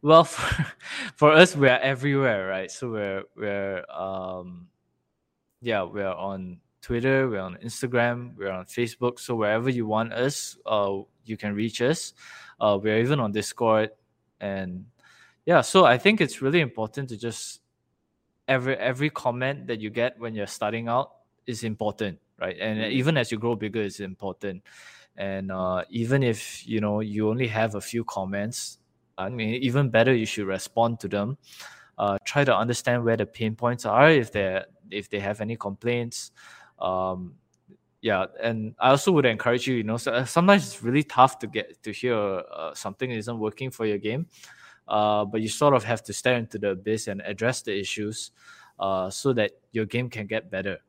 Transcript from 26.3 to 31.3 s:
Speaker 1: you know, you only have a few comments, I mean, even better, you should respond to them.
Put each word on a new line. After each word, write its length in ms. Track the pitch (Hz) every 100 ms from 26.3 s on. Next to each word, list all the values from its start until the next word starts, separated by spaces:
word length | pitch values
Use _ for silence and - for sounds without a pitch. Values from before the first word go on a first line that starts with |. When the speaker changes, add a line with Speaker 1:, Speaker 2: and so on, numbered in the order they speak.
| 110 - - -
Speaker 1:
you 140 | 110
know, 180 | 104 104
you 300 | 110 104 107
only 180 | 117 123
have 280 | 110 110 104
a 60 |
few 220 | - 117
comments, 760 | 113 - 95 101 107 - - - _ _ _ -
I 120 | 95
mean, 320 | 123 110 123
even 260 | 131 131 139
better, 240 | 127 131
you 120 | 123 110
should 200 | - 95
respond 520 | 95 - - 117 117
to 60 | 98
them. 300 | 101 104